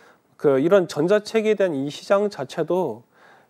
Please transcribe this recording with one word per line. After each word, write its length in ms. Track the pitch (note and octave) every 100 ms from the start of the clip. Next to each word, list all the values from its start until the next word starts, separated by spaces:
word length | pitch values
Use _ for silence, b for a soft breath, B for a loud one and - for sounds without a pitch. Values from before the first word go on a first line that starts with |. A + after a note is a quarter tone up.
| b b _ _
그 220 | D3 C3+
이런 280 | D#3 G3+ E3+
전자책에 680 | - E3 G#3 G#3 A3+ G#3+ G#3+
대한 200 | F#3+ C#3
이 140 | C#3+
시장 400 | - - G3 G#3
자체도 760 | - C3 - D#3 F3 E3 A2 _ b b b